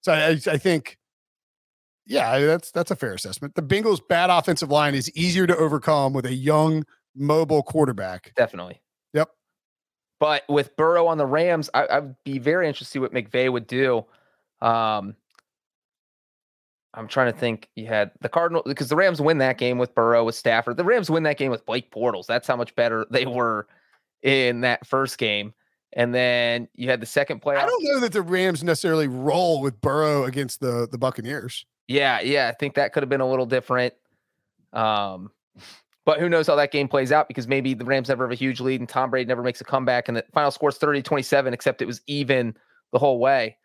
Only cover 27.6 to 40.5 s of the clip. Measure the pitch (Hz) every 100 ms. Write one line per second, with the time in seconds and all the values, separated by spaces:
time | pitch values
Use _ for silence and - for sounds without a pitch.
27.6 | - 254 311 277 240 185 170 185 185 165
28.6 | 170 156 180 160 147 127 135 170 180 156
29.6 | 135 110 143 143 156 143 131 131 131 -
30.6 | 131 120 117 123 131 - 113 147 123 -
31.6 | - _ - 135 139 117 101 143 123 117
32.6 | 143 139 135 - 139 135 131 131 123 127
33.6 | 123 127 123 _ _ _ _ _ _ _
34.6 | _ - 110 107 101 95 90 _ _ _
35.6 | - - _ _ - 156 175 170 156 147
36.6 | 143 147 139 143 131 151 147 139 117 135
37.6 | 131 127 120 135 127 127 127 120 135 127
38.6 | 127 131 120 - 131 131 123 127 123 120
39.6 | - 135 127 123 - 117 - - 143